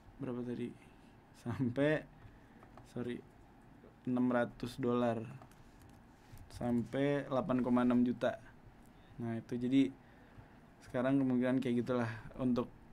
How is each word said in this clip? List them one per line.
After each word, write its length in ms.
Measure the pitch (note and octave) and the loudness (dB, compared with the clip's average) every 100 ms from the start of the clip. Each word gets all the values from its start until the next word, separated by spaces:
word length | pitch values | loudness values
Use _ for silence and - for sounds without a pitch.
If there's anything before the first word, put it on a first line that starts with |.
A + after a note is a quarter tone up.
| - - | -20 -10
berapa 240 | C3+ B2 B2 | -6 -6 -6
tadi? 240 | A#2+ A#2+ - - - - - - - | -6 -6 -10 -20 -20 -20 -20 -20 -12
Sampai, 560 | B2 G#2+ B2+ B2 C#3+ D#3 - - - - - - - - - | -8 -2 -2 2 2 2 -2 -18 -20 -20 -20 -20 -20 -20 -12
sorry, 240 | B2 A#2+ A#2+ - - - - - - - - - | -8 -6 -6 -10 -20 -20 -20 -20 -20 -20 -10 -4
enam 240 | B2 B2 | 2 4
ratus 480 | A#2+ A#2+ - A#2+ - | 4 0 -2 -8 -2
dolar 400 | B2+ A#2+ A#2+ A2+ A#2 C3+ - - - - - - - - - - - | 0 2 2 0 -6 -12 -18 -20 -20 -20 -20 -20 -20 -20 -20 -20 -18
sampai 720 | - B2 A#2+ A2+ C3+ C#3 C#3+ - | -6 0 0 0 -2 0 0 0
delapan 320 | C3 A#2+ B2+ B2 | -2 0 0 2
koma 160 | B2 | 4
enam 240 | B2 B2 B2 | 4 4 4
juta. 320 | A#2 B2 - - - - - - - - - | 2 -2 -2 -12 -20 -20 -20 -20 -20 -20 -8
Nah, 240 | A#2 A2+ | -6 -6
itu 160 | - B2 | -6 -4
jadi 320 | B2 C3+ C3+ - - - - - - - - - - | 2 4 4 0 -18 -20 -20 -20 -20 -20 -20 -20 -6
sekarang 320 | B2+ B2+ C#3 | -2 2 4
kemungkinan 400 | C3 B2+ B2+ C3 | 4 4 4 2
kayak 240 | B2 A#2+ | 2 0
gitulah 280 | A#2+ B2 A#2 A2+ - - | 2 0 0 -4 -10 -2
untuk, 320 | B2+ A#2+ A#2+ - - | 0 2 0 -8 -20